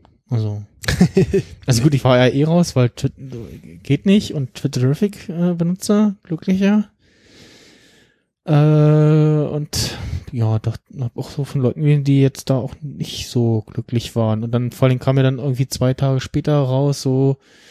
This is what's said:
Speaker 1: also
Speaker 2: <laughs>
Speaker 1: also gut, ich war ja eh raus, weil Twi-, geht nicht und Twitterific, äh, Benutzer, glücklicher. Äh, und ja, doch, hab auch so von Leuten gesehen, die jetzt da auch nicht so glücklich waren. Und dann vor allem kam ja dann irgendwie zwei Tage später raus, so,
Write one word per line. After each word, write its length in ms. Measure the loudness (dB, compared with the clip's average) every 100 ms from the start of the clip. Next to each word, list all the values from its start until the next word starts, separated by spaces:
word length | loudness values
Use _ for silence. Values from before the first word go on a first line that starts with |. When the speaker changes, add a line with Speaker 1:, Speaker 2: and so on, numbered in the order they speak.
| _ _ -6
Speaker 1:
also 340 | -4 -4 -6 -12 _ -6
Speaker 2:
<laughs> 560 | 0 2 2 0 0 -4 -6 -2
Speaker 1:
also 160 | 0
gut, 100 | 2
ich 100 | 2
war 140 | 4 4
ja 160 | 4
eh 100 | 2 2
raus, 300 | 2 0 0
weil 140 | 0
Twi-, 880 | -2 -8 -8 -14 -14 -16 -18 -20 -12
geht 240 | -4 -2 2
nicht 260 | 2 2
und 220 | -4 -8 -6
Twitterific, 760 | -6 -2 0 0 -2 -4 -10
äh, 240 | -4 -2
Benutzer, 640 | 0 -2 -2 0 2 2 -2
glücklicher. 680 | -8 -6 -2 0 2 2 0 _ _ _ _ -20 -20 -20 -20 _ _ _ _ _ _ _ 0
Äh, 1000 | 4 4 6 6 6 4 4 4 2 -2
und 500 | -4 -6 -6 -6 -8 -8 -10 -8
ja, 280 | -2 0 0
doch, 180 | -2 -6 _ -8
hab 180 | -8 -8
auch 120 | -10
so 140 | -8
von 180 | -6 -2
Leuten 200 | -2 0
gesehen, 220 | 2 2
die 180 | 2 4
jetzt 280 | 2 0 -2
da 80 | -2
auch 180 | -4 -10
nicht 480 | -14 -12 -10 -10 -6
so 340 | -2 0 0 -4
glücklich 480 | -10 -6 -6 -4 -2
waren. 280 | 0 0
Und 80 | -2
dann 200 | -2 -4
vor 160 | 0 0
allem 120 | 0
kam 180 | 0 2
ja 60 |
dann 160 | 2 0
irgendwie 280 | -4 -4 -4
zwei 260 | -2 -2
Tage 260 | 0 0 -2
später 380 | -4 -4 0 0
raus, 420 | 0 0 0 -2
so, 360 | 0 2 2 0 _ _ -20